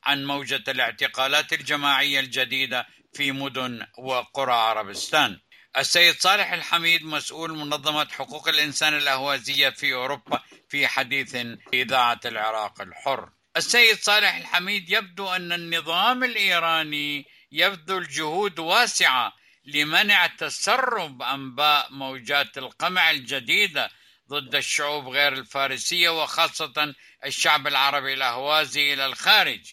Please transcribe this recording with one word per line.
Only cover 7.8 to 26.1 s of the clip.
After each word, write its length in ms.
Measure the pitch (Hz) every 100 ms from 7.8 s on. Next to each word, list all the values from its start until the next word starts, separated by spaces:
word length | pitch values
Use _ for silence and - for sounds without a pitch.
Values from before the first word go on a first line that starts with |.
| 143 151 147
حقوق 380 | - 131 147 160
الإنسان 480 | 151 147 135 156 151
الأهوازية 720 | 143 135 139 139 113 139 139
في 260 | - 143
أوروبا، 460 | 131 127 143 - 139 - - _
في 180 | 143 131
حديث 500 | - 131 139 120 123 120 110 -
لإذاعة 480 | 127 123 131 120 113
العراق 560 | 120 113 107 110 104 -
الحر. 480 | 95 87 139 127 90 _ _ 165
السيد 400 | 165 240 233 208
صالح 400 | - 208 202 175
الحميد، 540 | 170 180 185 202 170
يبدو 380 | 208 196 175 196
أن 240 | 180 175
النظام 720 | 175 170 165 160 170 214 247
الإيراني 1000 | 254 220 196 175 165 160 156 147 147 143 - _ _
يبذل 540 | 147 180 190 156 190 170
جهود 500 | 139 156 170 208 170
واسعة 720 | 165 202 233 - 170 127 110 - _ _ -
لمنع 520 | 143 147 170 208 202 170
تسرب 960 | - 156 - - 240 254 226 160 127
أنباء 640 | 123 139 135 123 151 147 131
موجات 680 | 135 135 131 110 143 139 143
القمع 520 | 131 _ 165 185 165
الجديدة 800 | 151 120 135 117 175 202 143 113 - _ _ _
ضد 240 | 143 131
الشعوب 540 | 139 - - 147 147 127
غير 240 | 131 143
الفارسية، 920 | 135 - 139 135 131 - 175 170